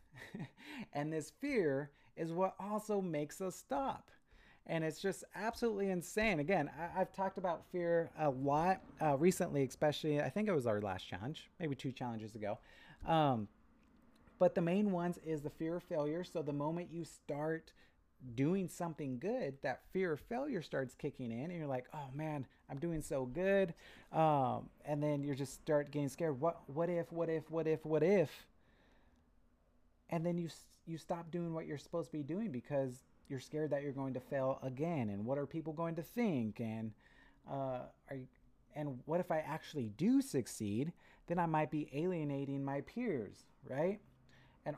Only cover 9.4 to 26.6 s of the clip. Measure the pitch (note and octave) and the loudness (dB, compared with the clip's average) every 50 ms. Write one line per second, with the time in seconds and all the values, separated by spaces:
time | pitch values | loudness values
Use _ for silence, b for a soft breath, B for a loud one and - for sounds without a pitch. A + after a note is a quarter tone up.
9.4 | F#3 - C#3 C#3+ C3+ B2 - - D#3 D3+ D3 - - D#3 D3 D3 D3 C3+ - G3+ | 2 0 2 2 2 2 2 2 2 2 2 2 0 2 2 2 2 0 0 0
10.4 | G#3+ G#3+ F#3 C#3+ A#2+ A#2+ G#2+ G#2 G#2 G2 F#2 F#2 - - - F2+ G#2 C3+ D#3+ - | 0 2 2 2 4 2 2 2 2 0 -2 -4 -6 -8 -8 -6 -6 -6 -8 -8
11.4 | - - _ - F3+ D3+ C#3 - - C#3 A#2+ - C3 A#2+ A#2 A2 A2 G#2+ G#2+ A2+ | -12 -16 _ -6 -4 -4 -4 -4 -4 -6 -4 -4 -4 -4 -4 -6 -6 -8 -8 -6
12.4 | G#2 G2+ A2 - B B B B B B B B - - E3 D#3+ D3+ C#3+ B2+ A2+ | -4 -4 -4 -4 B B B B B B B B -2 2 4 6 6 6 4 2
13.4 | G#2 - - - - - - _ - - - - - - - - - - - - | 0 -4 -8 -14 -20 -20 -20 _ -20 -20 -20 -20 -20 -20 -20 -20 -20 -20 2 4
14.4 | F3+ F3 F3 G3 E3+ E3 F3+ G3+ G#3+ G3+ F#3 F3 F3 F3 E3+ - - D#3+ D#3+ D3 | 4 6 6 4 4 4 4 4 4 4 2 2 0 0 -2 -2 -2 -2 -2 -2
15.4 | C#3 C#3+ - - D#3+ D#3+ E3+ F3+ - - F3 D3+ D3 D3 D#3 F3 F3+ - - E3+ | -2 -4 -6 -4 -2 -2 -2 -2 -4 -2 -2 0 0 0 0 -2 -4 -4 -4 -4
16.4 | D3 D3 C#3+ C#3+ C#3+ D#3 E3 F3 F3 B2+ D#3 E3+ D#3+ - - - _ - D3 D3 | -2 -2 -2 0 0 0 -2 -2 -4 -6 -8 -8 -8 -8 -12 -12 _ -6 -4 -2
17.4 | D3+ D#3+ D#3+ D#3+ - - b b b b b b _ _ _ _ C3 B2+ A#2 A#2 | 0 0 0 -2 -4 -10 b b b b b b _ _ _ _ -16 -6 -2 2
18.4 | C3+ D#3 F#3 G3 F#3 D#3+ - - F3 E3 D3+ - D3+ C3+ B2+ A#2+ A#2+ G3+ A#3+ C4 | 2 4 4 2 0 -2 -4 -6 -6 -6 -4 -4 -4 -4 -4 -4 -2 -2 -2 -2
19.4 | F#3+ C#3 C3+ - - C#3 A#2+ - - - - F#3 F#3+ F3 D3+ C#3 - - A#3 B3 | -2 -4 -6 -4 -4 -4 -4 -4 -8 -4 -2 0 2 2 0 -2 -2 -4 -4 -2
20.4 | C#4 D4+ B3 F3+ C#3+ - - C#3+ C3+ B2 - - - D3 - - B2+ A#2 A2+ A#2 | -2 -2 -2 -2 -2 -2 -2 -2 -2 -2 -4 -6 -6 -6 -4 -4 -4 -4 -4 -4
21.4 | C#3 F3 F3+ E3+ D#3 C#3+ C3+ B2+ B2+ - - D3+ C#3+ C3 C3 C#3+ D#3 D#3 D3+ D3 | -4 -4 -4 -4 -2 -2 -2 -2 -4 -6 -10 -10 -10 -8 -6 -4 -4 -2 -2 -4
22.4 | C3 b b b b - C#3+ C#3 D3+ E3+ E3 D3+ C#3+ - D3+ C3+ C3 B2+ B2 E3+ | -6 b b b b -12 -8 -4 -2 -2 -2 -2 -2 -2 -2 -2 -2 -2 -2 0
23.4 | F#3 G3 G3 G3 F#3+ E3+ B B B B B B B B - D3+ D#3+ D#3 D3+ C#3 | 2 4 6 6 4 2 B B B B B B B B 2 4 6 6 6 6
24.4 | C3 A#2+ A#2 A2+ A2+ - - - - C#3+ D3+ D3 D3+ D3+ D3 C#3+ C#3 C#3+ C#3+ B2+ | 4 2 2 -2 -4 -8 -14 -12 -6 -2 -2 0 2 2 2 0 0 -2 -2 -2
25.4 | C#3+ - - - - - D3+ D3 C#3+ D3 C#3 D3 C#3+ C3+ - - E3+ D#3+ C#3 B2 | -4 -6 -6 -6 0 2 4 4 4 2 0 -2 -2 -2 0 0 0 0 0 2
26.4 | D3 E3 E3+ - | 0 0 0 -2